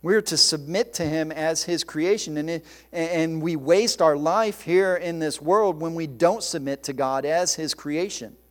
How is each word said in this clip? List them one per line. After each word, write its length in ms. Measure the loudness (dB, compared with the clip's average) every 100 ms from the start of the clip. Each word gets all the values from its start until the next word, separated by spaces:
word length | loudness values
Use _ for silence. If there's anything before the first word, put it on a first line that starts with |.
We're 220 | 2 2
to 160 | 2 0
submit 560 | 0 0 -4 -4 -2
to 100 | -2
him 260 | -2 -2 -2
as 340 | -2 -2 -2
his 200 | -2 -4
creation, 540 | -4 -2 0 0 -2 -6
and 100 | -4
it, 160 | -6 -8 -20 _
and 500 | -6 -2 0 0 -2
we 140 | -2 -2
waste 440 | 4 4 4 4
our 160 | 4 4
life 460 | 2 2 0 -2
here 340 | 2 4 4 0
in 220 | -2 -2
this 240 | -4 -4
world 400 | 2 4 4 0
when 120 | -4
we 120 | -4 -6
don't 360 | 2 2 2
submit 420 | -4 -6 -4 -6
to 100 | -6
God 320 | -2 0 0 0
as 300 | 0 0 -2
his 180 | -4
creation. 600 | -6 -4 -4 -4 -6 -12 -16 _